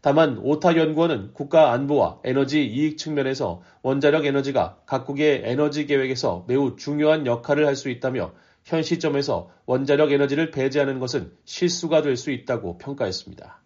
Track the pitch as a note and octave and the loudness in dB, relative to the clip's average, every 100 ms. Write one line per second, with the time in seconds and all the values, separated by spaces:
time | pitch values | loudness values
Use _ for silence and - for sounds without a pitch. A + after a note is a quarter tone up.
0 | D3 D3 D#3 A2+ A#2 D3+ F3+ E3 D#3 D#3 | 4 4 2 2 -2 2 2 4 2 2
1 | E3 B2+ F#2+ - C#3 D#3+ D3 A#2+ C#3 C#3+ | 0 0 -6 -12 2 6 6 4 2 2
2 | F2+ - B2 C3 C#3 D3+ B2 A#2+ D3+ D3+ | 2 -2 -2 0 2 0 0 0 -2 -2
3 | D#3 D3 C3 C3+ A2 E2+ - _ C3 C#3 | -4 -2 -2 -2 -4 -6 -14 _ -2 2
4 | C#3+ D#3 C#3+ C#3 C#3 C3 E2 - - C3 | 4 4 2 0 0 0 -2 -6 -6 -6
5 | B2 C#3 D3+ C#3 A2 C3 D3+ D3+ D3 C#3 | -4 0 2 2 -2 0 0 -2 0 0
6 | C3 B2+ B2 F2 F2+ C3 C3+ A#2+ - D3 | 0 -2 -2 -4 -2 0 0 -4 -6 0
7 | D3+ D#3 C3 A#2 - D3 D3 C3+ C#3 A#2+ | 2 2 0 -4 0 2 2 0 -6 -4
8 | C3 B2+ D#2+ - _ _ - D#3+ D#3+ E3+ | -4 -4 -6 -10 _ _ -4 -4 -2 -2
9 | D#3+ C#3 C#3+ F2+ - _ - B2+ C#3 C#3+ | 0 -2 -2 -4 -6 _ -2 -2 2 4
10 | D3+ C#3 C#3 C#3+ D#3+ C#3 C3+ C#3 C#3 C3 | 4 4 2 0 -2 -2 0 0 0 -2
11 | B2+ C3+ E2+ _ - - F3+ F3 D#3+ D#3+ | -4 -6 -8 _ -16 -2 -2 -2 0 2
12 | D3 B2 - B2 - A#2 F#2+ E2+ - C#3 | 2 -2 -4 -8 -6 -6 -6 -10 -12 -6
13 | G2+ - - - - - | -6 -6 -12 -20 -20 -20